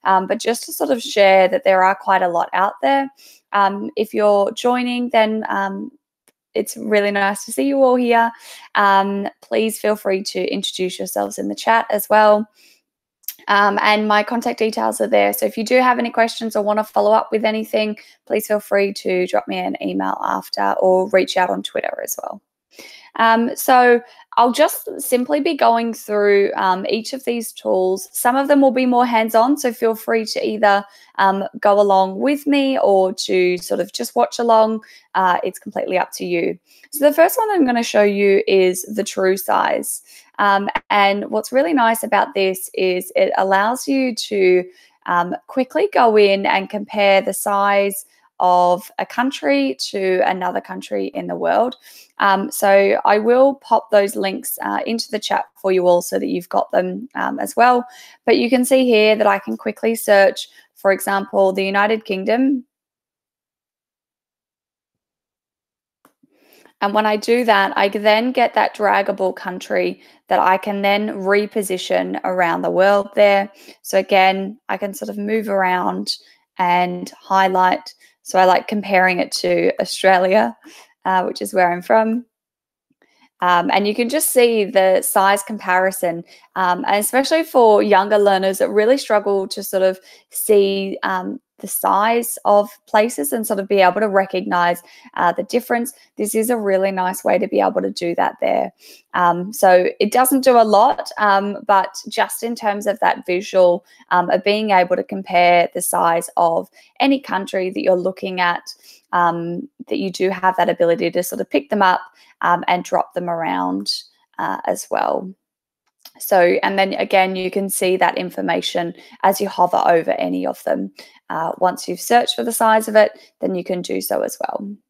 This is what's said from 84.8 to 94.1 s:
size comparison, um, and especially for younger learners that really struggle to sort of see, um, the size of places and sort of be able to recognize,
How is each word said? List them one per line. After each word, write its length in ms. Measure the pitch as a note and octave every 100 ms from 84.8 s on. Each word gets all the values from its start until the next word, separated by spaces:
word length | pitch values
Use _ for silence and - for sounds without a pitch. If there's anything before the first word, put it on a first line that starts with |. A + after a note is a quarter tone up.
| F#3+ F#3
size 400 | - G#3 G3 G3+
comparison, 800 | - G#3+ F#3+ F#3 F#3+ F#3+ F3 E3+ - - _
um, 300 | - F3+ F3+ -
and 100 | G3+
especially 460 | G#3 C4 C4+ D#4+
for 400 | D#4+ C4+ A3+ G#3
younger 360 | G#3 F#3+ G3+ G#3+
learners 400 | G3+ F#3+ F#3+ G3
that 100 | F#3
really 300 | G#3 G#3+ C#4
struggle 500 | - G#3 G3+ G3 F#3+
to 140 | -
sort 200 | G3 F#3+
of 160 | F#3+ F#3 _ - _
see, 680 | - - G#3 G3 G3 G3 -
um, 380 | - F#3 F#3+ - _ _
the 60 | F#3+
size 720 | - F#3+ F#3+ G#3+ A#3 A#3 - -
of 240 | G3+ G#3+ - _
places 480 | G#3+ A3+ - C#4+
and 120 | A#3+ G#3+
sort 140 | G3+
of 80 | G3
be 140 | G3+
able 180 | F3+ F3+
to 80 |
recognize, 760 | G#3+